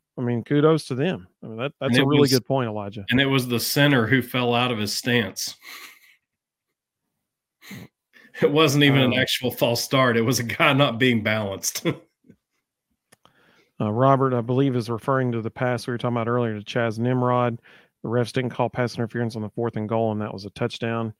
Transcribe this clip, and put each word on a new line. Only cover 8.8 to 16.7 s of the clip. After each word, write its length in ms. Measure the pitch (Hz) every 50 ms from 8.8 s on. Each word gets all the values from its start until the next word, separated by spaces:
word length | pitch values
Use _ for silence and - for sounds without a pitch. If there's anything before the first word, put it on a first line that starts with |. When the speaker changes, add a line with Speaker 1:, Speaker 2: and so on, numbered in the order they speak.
| 143
Speaker 2:
even 160 | 143 135 139
an 140 | 131 123 117
Speaker 1:
Um, 60 | 127
Speaker 2:
actual 320 | 131 - - - 131 120
false 320 | - - 143 120 117 117 -
start. 340 | - - 135 131 123 113
It 40 | 117
was 180 | 113 123 127 113
a 40 | 120
guy 300 | 113 - - 165 151 139
not 260 | 135 143 131 113 110
being 240 | 131 127 120 110 101
balanced. 640 | 110 107 110 107 98 98 92 - - - - - 175
<laughs> 40 | - - - _ _ _ _ _ - _ _ _ _ _ _ _ _ _ _ _ _ _ _ _ _ _ _ - _ _ _ _ _ _ _ _ _ _
Speaker 1:
Uh, 100 | 113 107
Robert, 420 | 104 117 131 135 139 131 135 131 123
I 40 | 120
believe, 360 | 110 120 123 131 139 139 123
is 120 | 123 107 117
referring 420 | 117 107 - - 135 131 131 123
to 100 | 120 117
the 80 | 107 113
pass 380 | - - 131 123 123 120 -
we 40 | -
were 60 | 120
talking 180 | 113 - 123 120
about 120 | 120 113 117
earlier 280 | 120 123 120 113 107
to 60 | 104 101
Chaz 360 | -